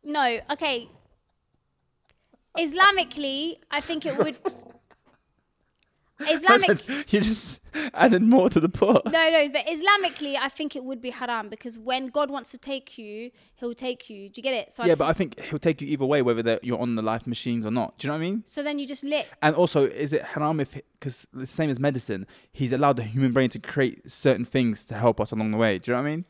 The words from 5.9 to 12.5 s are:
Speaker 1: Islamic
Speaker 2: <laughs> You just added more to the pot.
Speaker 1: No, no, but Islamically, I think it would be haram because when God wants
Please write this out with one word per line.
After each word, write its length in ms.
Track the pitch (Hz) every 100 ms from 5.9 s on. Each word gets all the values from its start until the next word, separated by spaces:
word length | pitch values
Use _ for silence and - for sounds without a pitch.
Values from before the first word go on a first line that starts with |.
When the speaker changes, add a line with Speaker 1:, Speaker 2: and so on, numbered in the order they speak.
| _ _ _
Speaker 1:
Islamic 680 | 302 320 339 - - - -
Speaker 2:
<laughs> 240 | 277 294
You 80 | 208
just 380 | 214 220 - - - 302 294
added 280 | - 202 190
more 280 | 220 262 269
to 100 | -
the 100 | 170
pot. 360 | - 202 226 240
Speaker 1:
No, 240 | 320 320
no, 200 | 330 294
but 160 | 277 294
Islamically, 720 | 330 370 403 370 262 294 277
I 80 | 262
think 280 | - 302 285
it 100 | 254
would 160 | 262
be 80 | 247
haram 400 | 240 247 233 208
because 280 | 214 247 226
when 300 | 220 254 262
God 220 | 262 285
wants 220 | 277 -